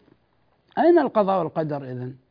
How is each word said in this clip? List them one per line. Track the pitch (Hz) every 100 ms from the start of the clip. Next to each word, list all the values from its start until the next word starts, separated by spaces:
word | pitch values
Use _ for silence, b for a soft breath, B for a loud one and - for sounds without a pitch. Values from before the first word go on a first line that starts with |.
| _ _ _ _ _ _ _ -
"أين | 320 339
القضاء | 254 220 190 190
والقدر | 156 165 156 143
إذن؟ | 131 123 127 127 _